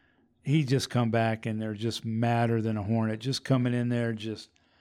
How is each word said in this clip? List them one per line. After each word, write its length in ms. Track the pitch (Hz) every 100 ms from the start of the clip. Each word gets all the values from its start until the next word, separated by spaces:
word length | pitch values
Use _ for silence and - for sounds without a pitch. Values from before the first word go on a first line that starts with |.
| _ _ _ _
he 220 | - 156
just 240 | 131 135 -
come 220 | 123 113
back, 340 | 113 113 110
and 160 | 113 107
they're 140 | 110
just 320 | 104 113 - 113
madder 560 | 110 117 117 117 113
than 160 | 110 107
a 40 |
hornet, 380 | 98 113 110 110
just 240 | 127 131
coming 300 | - 127 123
in 160 | 120 120
there 240 | 120 117
just 340 | 110 110 104 - _ _ _